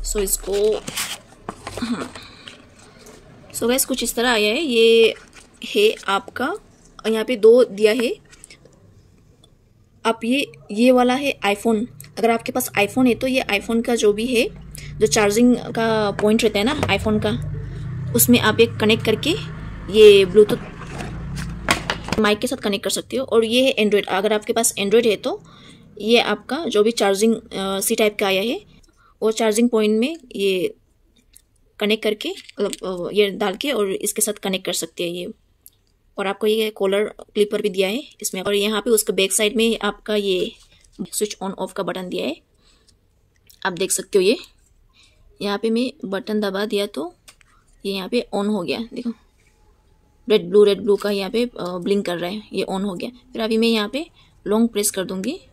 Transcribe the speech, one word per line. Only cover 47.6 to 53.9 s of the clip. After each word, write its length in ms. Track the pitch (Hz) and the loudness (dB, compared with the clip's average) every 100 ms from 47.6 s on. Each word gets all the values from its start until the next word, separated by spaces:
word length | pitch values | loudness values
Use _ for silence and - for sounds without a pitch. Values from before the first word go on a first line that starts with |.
| _ _ 196 | _ _ -8
ये 80 | |
यहाँ 160 | 196 - | -8 -4
पे 180 | 247 - 202 | -4 -2 -4
on 120 | 202 | -2
हो 140 | 214 | -4
गया, 180 | - - 226 | -4 -6 -6
देखो 200 | 240 240 226 _ _ _ _ _ _ _ _ _ _ - | -10 -10 -10 _ _ _ _ _ _ _ _ _ _ 0
red 200 | 208 175 | 0 4
blue, 140 | 202 | 6
red 180 | 208 196 | 6 4
blue 140 | 196 202 | 0 0
का 140 | 202 | 0
यहाँ 220 | 202 190 | -4 -2
पे, 140 | 226 240 | -2 -4
अ, 40 | - | -4
ब्लिंक 460 | 175 180 175 202 190 | -8 -6 -2 -2 -2
कर 120 | 175 | -4
रहा 120 | 175 | -6
है, 140 | 208 214 | -8 -8
ये 100 | - | -8
on 200 | - 190 | -4 -4
हो 100 | 202 | -4
गया। 160 | 175 233 | -6 -10
फिर 320 | 247 _ - | -12 _ -6
अभी 160 | 220 226 | -2 2
मैं 100 | 226 | 2
यहाँ 220 | 226 | 2
पे 200 | 208 | -2